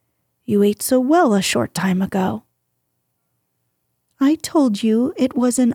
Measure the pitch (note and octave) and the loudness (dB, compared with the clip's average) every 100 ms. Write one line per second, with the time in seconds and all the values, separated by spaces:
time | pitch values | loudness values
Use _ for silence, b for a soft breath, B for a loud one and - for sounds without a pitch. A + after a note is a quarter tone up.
0 | _ _ _ _ - G#3 G3+ G#3 - B3+ | _ _ _ _ -4 0 2 0 0 0
1 | B3+ E4 D#4 G3+ F#3 - A#3 - F#3 F#3 | 2 2 4 2 0 -2 -4 -4 -2 -2
2 | F#3+ G3 F#3 A2 _ _ _ _ _ _ | -2 -2 -4 -6 _ _ _ _ _ _
3 | _ _ _ _ _ _ _ _ _ _ | _ _ _ _ _ _ _ _ _ _
4 | _ - C4+ D#4 - E4+ C4 G3+ A3+ A3 | _ -2 -2 -2 -2 0 0 0 0 0
5 | B3 F#4 C4 - B3 B3 B3 | 0 -2 -4 -2 -2 0 0